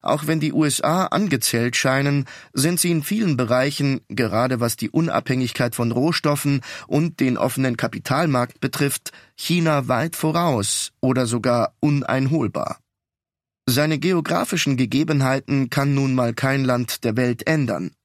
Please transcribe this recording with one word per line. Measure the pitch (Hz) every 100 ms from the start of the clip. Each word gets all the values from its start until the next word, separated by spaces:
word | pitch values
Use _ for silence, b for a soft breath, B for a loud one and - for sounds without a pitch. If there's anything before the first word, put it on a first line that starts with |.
Auch | - 147 151
wenn | 160
die | 151
U | -
S | 151 -
A | - 170 190
angezählt | - 208 135 - 117 120
scheinen, | 120 135 135 139 143 131 B B
sind | - 143 175
sie | 175
in | 165
vielen | 143 208 202 131
Bereichen, | 117 127 139 143 143 135 _
gerade | 104 113 107 127 127
was | 117 -
die | 110
Unabhängigkeit | - 165 - - 131 123 - 120
von | 117 117
Rohstoffen | 117 147 165 151 143 143 139 B B B
und | 143 165 -
den | 131 123
offenen | 123 127 131 117
Kapitalmarkt | 120 107 - 135 170 131 123 -
betrifft, | 139 - 143 - - B B
China | - - 175 160 147 123
weit | 127 160
voraus | - - 160 170 123 98 - - _
oder | 127 127 120
sogar | 120 117 120 113 _
uneinholbar. | 151 143 - 131 135 156 117 - - - _ _ _ _ _ _ _ _ -
Seine | 123 151 151
geografischen | 170 180 147 175 240 180 143 131
Gegebenheiten | 127 135 160 147 131 135 - 139 127
kann | - 139
nun | 139 135
mal | 127 120
kein | 113 135 139
Land | 131 123 120 -
der | 117 110
Welt | 123 117 -
ändern. | 160 127 92 90 _